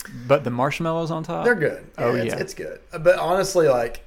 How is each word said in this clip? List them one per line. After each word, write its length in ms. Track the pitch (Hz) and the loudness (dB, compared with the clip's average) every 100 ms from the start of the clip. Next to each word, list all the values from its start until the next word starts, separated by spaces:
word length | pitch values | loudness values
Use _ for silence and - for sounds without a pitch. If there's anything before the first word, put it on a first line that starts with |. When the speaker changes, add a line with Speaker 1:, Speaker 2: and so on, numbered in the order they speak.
| - 123 123 | -14 -8 2
Speaker 1:
But 160 | 143 | 2
the 60 | 143 | 2
marshmallows 600 | 120 139 - 165 165 165 | 0 0 0 -2 -2 -2
on 140 | 165 | -4
top? 200 | 160 165 | -4 -2
Speaker 2:
They're 120 | 196 226 | 2 2
good. 280 | 139 - - - | 0 -2 -12 -4
Speaker 1:
Oh, 160 | 120 | 0
Speaker 2:
Yeah, 80 | 120 | 0
it's, 120 | 117 | 0
Speaker 1:
yeah. 60 | - | -2
Speaker 2:
it's 140 | - | -6
good. 260 | - 78 - - | -8 -12 -12 -14
But 260 | 170 160 180 | -2 2 4
honestly, 480 | 156 185 190 180 156 | 2 0 0 2 4
like, 400 | 123 117 - | 4 0 -6